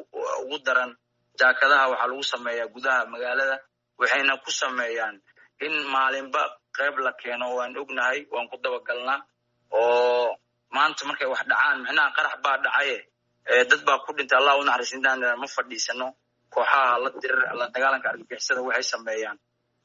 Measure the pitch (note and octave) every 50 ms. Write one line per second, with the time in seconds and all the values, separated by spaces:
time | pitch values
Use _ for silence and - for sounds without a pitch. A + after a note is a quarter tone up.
0 | - _ - - - C3+ C#3 - C3 C3 D3+ D3+ - - - B2+ B2+ - - _
1 | _ _ _ _ _ _ _ - C3 B2+ B2+ - C#3 C3+ D3 C#3 C3 C3 B2 A2+
2 | A#2 B2 C3 C#3 C#3 - C3 A#2+ A#2+ A#2+ A#2 A#2 A#2 A2 A2 B2 B2+ C3+ B2+ B2+
3 | A2+ A#2+ A2+ A#2 B2 B2 B2+ C3+ C3+ C3+ C3+ C3+ - _ _ _ _ _ _ -
4 | B2 B2 B2+ C#3 C#3 C3+ C3+ - - - - - D3+ C3 B2+ B2 A#2+ A#2 A#2 A#2
5 | A2 G#2+ G2+ G2 _ _ _ _ - _ _ - C#3+ D#3 D#3 D3+ D3 C#3 C3+ C3+
6 | C3 C3 C3+ C3+ C3+ C3 D3 D#3 C#3+ - - - _ _ - - C#3 C#3+ C#3 C3+
7 | C3 B2+ B2+ - - B2 A#2+ A#2+ B2 B2 B2 B2 B2 B2 C3 D3 C#3+ C3+ C3 B2+
8 | B2 B2+ C3 D3 D3 - - A#2+ A#2+ A#2 - B2 - C3 B2 A#2+ - - D3 -
9 | B2 B2+ C3+ D3+ - _ _ _ _ _ _ _ _ _ - G#2+ A#2 A#2+ A#2+ B2
10 | B2 B2 B2 B2 A#2+ A#2 A2 - _ _ _ _ _ _ - C#3 D3 D#3+ - -
11 | - - C#3 - C#3+ C3 B2+ A2+ A#2 B2+ - A2+ C3 D3 C#3 C3 B2+ B2+ C#3+ D#3
12 | D3 C3+ - D3+ D#3 D3 - - - D3 C3 C3+ C#3 - - - C#3+ C#3 B2 -
13 | - _ _ _ _ _ _ _ _ - - - - - D#3+ D3 - C#3 C3+ -
14 | - - D3+ D3 C#3 B2 B2+ B2+ C#3 C#3+ C#3 C#3 C#3+ C#3 B2+ B2 A#2+ - C3 C3+
15 | C3 C3+ C3 B2+ B2+ B2 A#2+ A#2+ C3 C#3 - - B2 B2 A#2+ A2 - - A#2 B2
16 | B2+ C3 C3+ _ _ _ _ _ _ _ - C3 A#2 - - C#3 C3 B2 A#2+ A#2
17 | B2 A#2 - - - C3+ - - B2 - A2+ A#2+ A#2+ A#2 A#2+ B2+ C3 C3+ C3 B2
18 | - G#2+ - - - - B2+ - - - C3 B2+ B2+ B2+ A#2+ A#2+ B2+ - - A#2
19 | A2+ A2+ A2 A2 A2 A2 G#2+ - _ _ _ _ _ _ _ _ _